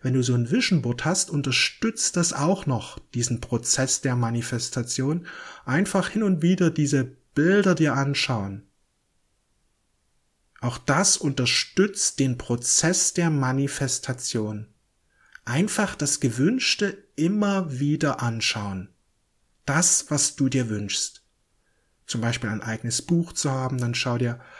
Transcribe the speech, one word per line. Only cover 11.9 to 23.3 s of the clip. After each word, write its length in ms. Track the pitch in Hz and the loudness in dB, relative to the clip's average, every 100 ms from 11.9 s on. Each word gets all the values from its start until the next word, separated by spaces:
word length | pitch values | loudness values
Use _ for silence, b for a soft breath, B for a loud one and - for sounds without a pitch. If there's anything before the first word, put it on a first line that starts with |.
| - - - | 2 -4 0
den 180 | 135 120 | 0 0
Prozess 760 | - 120 - - 165 180 - | -2 -2 0 2 2 2 0
der 160 | - 165 | 0 2
Manifestation. 1400 | 151 131 131 139 - 135 - - 123 - 117 107 107 110 _ _ _ B B B B - | 2 2 0 -2 -2 -2 -2 -4 -6 -4 -2 -4 -6 -12 _ _ _ B B B B -4
Einfach 500 | 131 214 - 196 - | 0 0 0 -2 -2
das 240 | 143 - | -2 0
Gewünschte 840 | 127 113 151 254 - - 202 190 _ - | 0 2 2 2 -2 0 -2 -4 _ -2
immer 640 | 165 208 202 196 170 127 | 0 2 2 0 -2 -2
wieder 420 | 143 151 151 127 | 0 2 0 0
anschauen. 680 | 120 113 - 110 101 95 98 _ _ _ _ _ _ _ - | -2 -2 -2 -2 -4 -6 -10 _ _ _ _ _ _ _ -2
Das, 460 | 147 175 - - | 2 2 2 0
was 240 | 147 - - | 0 0 0
du 140 | 135 | 0
dir 200 | 131 113 | 2 0
wünschst. 540 | 107 101 - - - _ _ _ _ _ _ _ _ - | -4 -4 -4 -6 -10 _ _ _ _ _ _ _ _ -8
Zum 160 | 120 | -2
Beispiel 280 | 117 117 113 | -2 -2 -4
ein 120 | 107 | -4
eigenes 400 | 117 110 117 - | -6 -6 -4 -4
Buch 320 | - 170 170 | 0 0 0